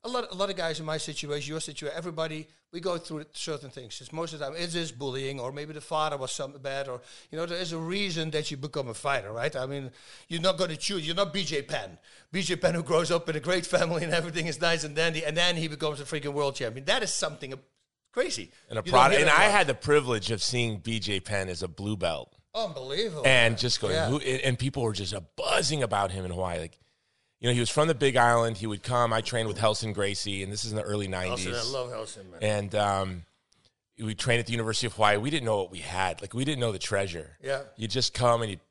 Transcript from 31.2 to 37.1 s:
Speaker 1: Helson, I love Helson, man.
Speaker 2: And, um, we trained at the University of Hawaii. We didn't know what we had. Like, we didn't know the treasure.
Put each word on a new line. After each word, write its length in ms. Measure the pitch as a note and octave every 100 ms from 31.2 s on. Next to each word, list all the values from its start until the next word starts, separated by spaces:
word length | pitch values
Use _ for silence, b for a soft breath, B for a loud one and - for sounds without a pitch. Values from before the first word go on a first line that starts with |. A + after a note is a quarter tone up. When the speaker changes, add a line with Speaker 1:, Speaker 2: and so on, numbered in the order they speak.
| F#2 - -
Speaker 1:
Helson, 220 | A#2+ A#2
I 20 |
love 180 | C3+ B2
Helson, 400 | A2 A2 - F#2+
man. 80 | E2+
Speaker 2:
And, 320 | G#2 G#2+ G2+ G#2
um, 500 | G2+ G2 F#2+ F2+ E2 _ _ _ _ _ _ -
we 160 | A2
trained 280 | A2 - A#2+
at 40 | A2+
the 40 |
University 360 | A#2 A2+ G#2+ A#2+
of 60 |
Hawaii. 220 | - G#2+ G#2
We 140 | A#2+
didn't 160 | D#3 A#2
know 100 | G#2
what 160 | F#2
we 80 | F2+
had. 400 | E2 F2+ F#2+ E2
Like, 140 | G2
we 100 | A2+
didn't 160 | C3+ D3
know 140 | A#2+
the 60 | F#2+
treasure. 580 | - G2+ G2